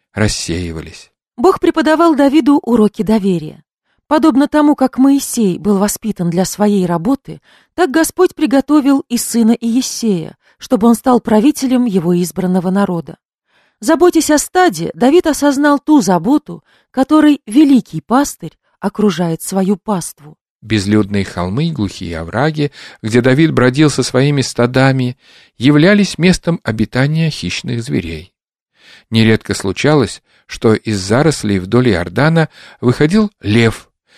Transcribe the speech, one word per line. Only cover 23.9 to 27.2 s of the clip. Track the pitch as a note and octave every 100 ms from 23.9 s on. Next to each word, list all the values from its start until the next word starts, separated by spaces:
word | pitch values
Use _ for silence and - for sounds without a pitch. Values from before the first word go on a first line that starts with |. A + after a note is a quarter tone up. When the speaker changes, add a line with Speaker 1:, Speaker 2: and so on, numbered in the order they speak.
| -
Speaker 1:
своими | B2+ B2+ C#3 C#3+
стадами, | B2 - D3 C3 C3+ C3 B2 B2+ _ - _ _
являлись | A#2+ D3 E3 G#3 G3 -
местом | F3 F3 - E3
обитания | - A2 G#2+ B2 C#3 D#3